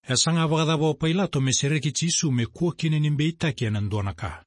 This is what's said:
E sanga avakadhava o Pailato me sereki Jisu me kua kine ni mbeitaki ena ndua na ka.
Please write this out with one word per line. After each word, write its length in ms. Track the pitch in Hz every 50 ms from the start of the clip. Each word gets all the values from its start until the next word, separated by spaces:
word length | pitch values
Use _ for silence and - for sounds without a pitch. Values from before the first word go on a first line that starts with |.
| _ -
E 80 | 131
sanga 260 | 120 - 165 165 170
avakadhava 440 | 160 151 156 156 160 151 160 147 156
o 80 | 156 143
Pailato 460 | - 160 160 165 190 196 - - 143
me 120 | 135 131
sereki 400 | 123 - - 139 156 151 139 151
Jisu 400 | 127 - 165 170 165 - - 151
me 140 | 127 120 117
kua 280 | 113 - - 165 175 165
kine 260 | - 165 160 156 151
ni 100 | 151 151
mbeitaki 540 | 147 139 151 165 165 _ - 160 120 - 123
ena 160 | 107 107 104
ndua 220 | 101 101 101 104
na 100 | 98 98 90
ka. 300 | - - 90 80 - -